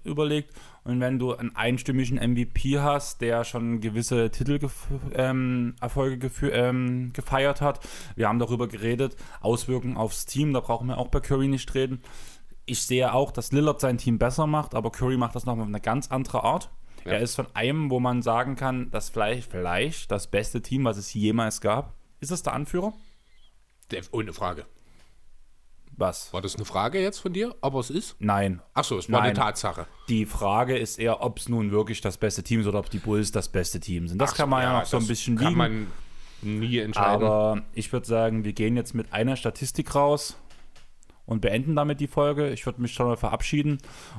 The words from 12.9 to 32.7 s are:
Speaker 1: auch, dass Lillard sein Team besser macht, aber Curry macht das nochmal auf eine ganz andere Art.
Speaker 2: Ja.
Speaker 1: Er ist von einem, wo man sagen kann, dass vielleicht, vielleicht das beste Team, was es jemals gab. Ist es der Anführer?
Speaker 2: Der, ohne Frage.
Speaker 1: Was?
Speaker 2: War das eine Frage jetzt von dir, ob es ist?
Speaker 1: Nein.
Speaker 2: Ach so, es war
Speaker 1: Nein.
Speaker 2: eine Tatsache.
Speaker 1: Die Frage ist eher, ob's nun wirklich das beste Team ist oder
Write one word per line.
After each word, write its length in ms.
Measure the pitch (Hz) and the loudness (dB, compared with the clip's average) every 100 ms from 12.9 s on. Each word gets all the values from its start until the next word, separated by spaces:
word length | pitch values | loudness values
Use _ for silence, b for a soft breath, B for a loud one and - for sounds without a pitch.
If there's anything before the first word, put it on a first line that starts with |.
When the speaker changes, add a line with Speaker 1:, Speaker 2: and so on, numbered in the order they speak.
| 127 127 | 2 4
Speaker 1:
auch, 180 | 123 143 | 4 2
dass 200 | - 117 | 0 0
Lillard 280 | 139 151 147 | 4 4 4
sein 200 | 131 120 | 2 2
Team 180 | 127 113 | 2 2
besser 300 | 120 120 156 | 2 2 2
macht, 260 | 151 143 | 2 0
aber 180 | 123 110 | -2 -4
Curry 260 | - 127 131 | -2 0 2
macht 180 | 120 120 | 0 -2
das 100 | 117 | -2
nochmal 180 | 117 | -2
auf 60 | 107 | -2
eine 120 | 104 | -2
ganz 280 | 104 123 - | 0 -2 0
andere 340 | 131 - - | -4 -2 0
Art. 280 | 113 160 - - B B | 2 0 -2 -12 B B
Speaker 2:
Ja. 80 | - | -2
Speaker 1:
Er 80 | 104 | 0
ist 160 | 120 - | 0 -2
von 100 | 120 | -4
einem, 380 | - 117 156 147 | 0 0 2 2
wo 80 | 127 | 2
man 240 | 123 123 | 2 2
sagen 320 | 117 117 127 135 | 2 2 2 -2
kann, 340 | 135 127 123 | -2 -2 -2
dass 200 | 110 - | -4 -2
vielleicht, 400 | 113 104 123 - | 0 0 0 -4
vielleicht 580 | 92 87 90 135 160 - | -4 0 0 0 -2 -2
das 160 | 101 - | -4 0
beste 320 | 101 110 120 | -2 0 -4
Team, 220 | - 135 127 | -2 0 0
was 120 | 101 | 0
es 160 | 101 | -4
jemals 480 | 110 107 113 113 - | 0 2 2 0 0
gab. 320 | 104 110 143 - - - | 0 0 -2 -10 -20 -12
Ist 120 | 139 | -8
es 100 | 175 | -4
der 120 | - | -2
Anführer? 400 | 127 147 175 202 214 b b b b - - _ _ - | -4 -2 -2 -2 -6 b b b b -20 -20 _ _ -10
Speaker 2:
Der, 100 | 92 87 | -10 -6
ohne 220 | 120 107 | -6 -6
Frage. 320 | - 92 87 - - b b b b - - - - - - - - | -4 -4 -4 -10 -18 b b b b -20 -20 -20 -20 -20 -20 -14 -2
Speaker 1:
Was? 380 | 92 - - | -2 -2 -6
Speaker 2:
War 80 | 92 | -6
das 140 | 95 - | -4 -6
eine 100 | 98 | -4
Frage 340 | 98 110 185 | 0 0 0
jetzt 200 | 190 202 | -2 -2
von 120 | 190 | -4
dir, 220 | 180 233 - | -2 -4 -2
ob 140 | 170 135 | -2 -2
es 160 | 123 | -2
ist? 240 | 151 - - | -4 -6 -2
Speaker 1:
Nein. 440 | 104 101 98 90 - | 2 4 2 0 -4
Speaker 2:
Ach 100 | - | -2
so, 140 | 120 104 | 0 -2
es 140 | 87 | 2
war 80 | 117 | 4
Speaker 1:
Nein. 100 | 107 | 4
Speaker 2:
eine 40 | 104 | 4
Tatsache. 480 | 107 104 104 87 85 - - | 0 0 -4 -4 -10 -10 -2
Speaker 1:
Die 160 | 113 104 | 0 0
Frage 500 | - 101 104 123 127 | 0 2 2 4 2
ist 220 | 113 - | -2 0
eher, 240 | 113 110 | 0 2
ob's 240 | 120 101 - | 0 -4 -2
nun 220 | 117 104 | 0 2
wirklich 320 | 104 104 92 | 2 2 0
das 160 | 104 - | -4 0
beste 240 | 110 98 | -2 -2
Team 200 | 90 113 | 0 2
ist 40 | |
oder 120 | 104 | 2